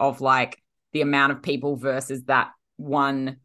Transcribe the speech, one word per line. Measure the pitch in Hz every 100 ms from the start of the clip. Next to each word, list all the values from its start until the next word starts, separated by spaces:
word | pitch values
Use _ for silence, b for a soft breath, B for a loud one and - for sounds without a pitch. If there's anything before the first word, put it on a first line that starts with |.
of, | 135 131
like, | 135 131 123 - _ _ _
the | 151
amount | 143 143 139
of | 139
people | - 139 143 135
versus | 135 131 131 135
that | 131 131 - - _ -
one | 147 143 139 135 131 131